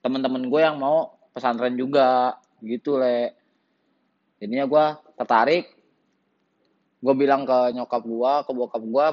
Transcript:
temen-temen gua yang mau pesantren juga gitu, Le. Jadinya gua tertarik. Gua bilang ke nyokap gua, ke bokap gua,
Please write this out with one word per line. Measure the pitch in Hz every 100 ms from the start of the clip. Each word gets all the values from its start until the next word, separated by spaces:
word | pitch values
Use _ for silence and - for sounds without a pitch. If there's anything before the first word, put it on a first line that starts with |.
| 127
temen-temen | 135 131 127 127
gua | 147 160
yang | 147
mau | 139 160 - _ _
pesantren | - 127 117 123
juga | 123 131 143 127 127 123 - _ _
gitu, | 110 120 147 139
Le. | 127 120 120 _ _ _ _ _ _ _ _ _ _ _
Jadinya | 104 127 139
gua | 151 151 151 _ -
tertarik. | - 117 120 175 - _ _ _ _ _ _ _ _ _ _ _ _ _
Gua | 123 135
bilang | 139 139
ke | 131 127 123
nyokap | 123 120 120 117
gua, | 113 127 143 143
ke |
bokap | 127 120 117 113
gua, | 127 151